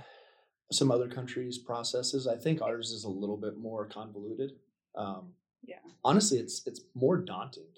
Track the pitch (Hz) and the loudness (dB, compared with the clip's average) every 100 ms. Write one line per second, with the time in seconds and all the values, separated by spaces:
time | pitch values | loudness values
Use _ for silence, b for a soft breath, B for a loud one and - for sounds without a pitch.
0 | B B B B B _ _ - 139 123 | B B B B B _ _ 2 6 6
1 | 123 131 123 123 123 123 - 117 117 123 | 2 -2 -6 -6 -6 -6 -6 -4 -2 -2
2 | 127 139 127 117 160 156 113 117 113 110 | 0 0 0 0 2 2 2 0 -4 -6
3 | 107 95 101 104 107 104 113 110 104 104 | -6 -4 -2 -2 -4 -6 -6 -6 -6 -8
4 | 110 101 104 110 139 135 _ _ _ - | -12 -10 -8 -6 -6 -8 _ _ _ -8
5 | 101 92 90 - _ _ - - - - | -6 -8 -12 -20 _ _ -18 -18 -20 -2
6 | 127 175 208 123 - - - - - 127 | 4 6 6 4 2 -6 -8 -10 -12 2
7 | 131 180 185 92 127 - 80 | 4 4 2 -6 -8 -10 -18